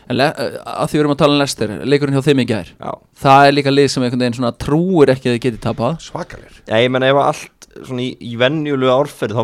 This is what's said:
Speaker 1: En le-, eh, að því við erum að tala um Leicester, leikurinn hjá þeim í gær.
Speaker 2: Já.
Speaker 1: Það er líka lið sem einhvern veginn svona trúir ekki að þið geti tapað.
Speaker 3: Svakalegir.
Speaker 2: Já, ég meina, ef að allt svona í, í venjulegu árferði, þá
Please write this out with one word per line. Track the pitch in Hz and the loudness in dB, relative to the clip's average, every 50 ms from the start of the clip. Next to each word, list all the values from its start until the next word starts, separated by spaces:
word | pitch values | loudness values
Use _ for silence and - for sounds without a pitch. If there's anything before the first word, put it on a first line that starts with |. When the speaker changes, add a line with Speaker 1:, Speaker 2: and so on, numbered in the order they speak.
| _ | _
Speaker 1:
En | - 120 | -6 -2
le-, | 120 135 151 | -2 0 -2
eh, | - - 127 101 - - - 117 | -2 -4 -8 -8 -8 -10 -12 -12
að | - - 131 | -6 -6 -6
því | 151 - | -2 0
við | 151 151 | 0 0
erum | 147 | 0
að | 143 135 | 0 2
tala | 165 143 147 | 2 2 2
um | 143 143 | 2 0
Leicester, | 135 - - - 104 104 76 69 | -2 -4 -6 -6 -6 -6 -6 -2
leikurinn | 127 143 143 143 139 139 | 0 0 0 0 0 -2
hjá | 135 131 156 | 0 2 2
þeim | 143 131 | 2 2
í | 120 | 2
gær. | 113 113 101 82 - - - | 0 -2 -4 -6 -10 -16 -14
Speaker 2:
Já. | - - - - _ _ _ - | -12 -12 -12 -12 _ _ _ -2
Speaker 1:
Það | - 139 135 139 143 143 | 2 6 6 8 8 6
er | 143 147 | 4 2
líka | 131 139 139 | 0 2 2
lið | 139 143 131 | 4 2 2
sem | - 135 127 | 2 -2 -2
einhvern | 123 123 123 123 | -2 -2 -2 -2
veginn | 123 117 123 | -2 -2 -2
svona | 127 117 - | -4 -4 -4
trúir | - - - 143 160 175 185 190 160 139 131 | -6 -4 -2 0 0 0 2 4 4 4 4
ekki | 131 131 - | 4 0 0
að | 127 120 | -2 -2
þið | 117 - 131 | 0 -2 -4
geti | 113 104 - | -4 -4 -6
tapað. | 117 - - 113 127 165 160 | -6 -4 -2 -2 -4 -4 -6
Speaker 3:
Svakalegir. | - - - 156 - - - - - - - - - | -10 -14 -12 -12 -12 -12 -14 -18 -18 -20 -20 -20 -10
Speaker 2:
Já, | - 110 110 | -2 0 2
ég | 123 127 127 | 2 2 0
meina, | 127 131 131 | 0 2 2
ef | 139 143 | 2 4
að | 131 | 2
allt | 143 151 - - - _ _ - _ - - - 135 | 2 -2 -4 -8 -18 _ _ -20 _ -20 -20 -14 -12
svona | 127 123 123 | -8 -8 -8
í, | 127 - 73 - | -8 -8 -10 -12
í | 120 117 113 | -12 -2 0
venjulegu | 123 131 151 160 151 147 143 131 131 131 127 | 0 0 0 0 -2 -2 -2 0 2 2 2
árferði, | 135 147 143 - - 139 110 104 | 2 2 0 -4 -6 -6 -4 -2
þá | 120 | -2